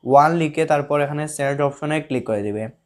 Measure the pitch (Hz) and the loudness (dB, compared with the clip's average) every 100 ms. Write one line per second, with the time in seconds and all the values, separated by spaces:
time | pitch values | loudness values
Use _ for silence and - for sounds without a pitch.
0 | 120 139 151 170 160 151 156 147 147 147 | 6 6 6 2 -2 -2 0 0 0 -2
1 | 143 147 151 - 139 139 143 139 151 156 | 0 -4 -6 -4 -4 0 -2 -2 -4 -4
2 | 147 127 120 107 104 104 110 - | -2 -6 -2 -4 -4 -6 -8 -12